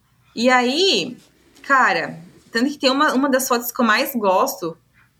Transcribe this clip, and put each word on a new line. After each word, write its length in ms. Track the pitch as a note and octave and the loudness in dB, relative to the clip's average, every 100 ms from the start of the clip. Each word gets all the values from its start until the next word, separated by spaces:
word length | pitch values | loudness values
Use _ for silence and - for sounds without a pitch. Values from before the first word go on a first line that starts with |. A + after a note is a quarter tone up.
| _ _ _ | _ _ _
E 140 | - B3 | -2 2
aí, 680 | B3+ B3 D4 F#4+ A3+ G3+ - _ _ _ _ | 4 2 2 2 0 -2 -10 _ _ _ _
cara, 560 | - C4 A3 E3+ D3+ E3 - - _ | 0 2 2 0 -4 -10 -20 -20 _
tanto 200 | A3+ C4+ | -2 -2
que 80 | - | 0
tem 120 | B3+ | 0
uma, 220 | C4+ D4+ | 2 2
uma 160 | B3 C#4+ | 2 2
das 180 | C4 C4 | 0 0
fotos 240 | A#3+ A#3+ | -4 -4
que 100 | - | -2
eu 40 | |
mais 300 | A#3 G#3+ D4 | 0 0 -2
gosto, 640 | A#3+ G3+ F#3 - - E3 - _ _ _ | -2 0 0 0 -4 -10 -12 _ _ _